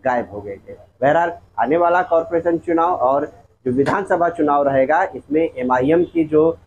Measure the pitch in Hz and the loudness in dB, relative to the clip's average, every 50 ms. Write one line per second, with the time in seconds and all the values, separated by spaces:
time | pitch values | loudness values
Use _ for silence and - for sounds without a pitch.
0 | - 131 123 120 107 90 101 104 101 101 98 98 _ - 98 - - _ _ _ | -2 -2 -2 -2 -4 -6 -12 -14 -12 -12 -14 -14 _ -20 -20 -20 -20 _ _ _
1 | 120 139 156 165 170 170 165 - - _ _ - 117 123 156 175 175 170 175 180 | 0 2 2 2 0 -2 -4 -10 -18 _ _ -4 -2 0 2 2 2 2 2 0
2 | 180 - 170 165 160 - 175 165 165 175 170 160 - 175 170 165 165 175 180 - | 0 2 0 0 0 0 -4 -2 0 0 -2 -2 -2 -2 0 0 0 0 0 0
3 | 123 127 135 147 147 - - - - _ _ _ _ 127 127 131 139 135 - 202 | 0 2 2 0 -2 -6 -12 -20 -20 _ _ _ _ -2 0 0 0 0 0 -2
4 | 190 - 190 170 175 170 170 - 151 147 143 143 143 139 139 135 131 131 151 170 | -2 -2 0 0 0 -2 0 -2 0 0 2 2 2 2 2 2 2 2 2 0
5 | 196 - - 123 - - 143 156 165 160 - 131 127 123 127 127 127 143 160 180 | 0 -2 -6 -16 -8 -2 0 0 0 -2 -4 -6 -2 -2 0 0 2 2 2 2
6 | 170 - - 165 160 147 151 151 156 165 165 - _ | 0 0 0 -2 -2 2 2 2 2 2 0 -4 _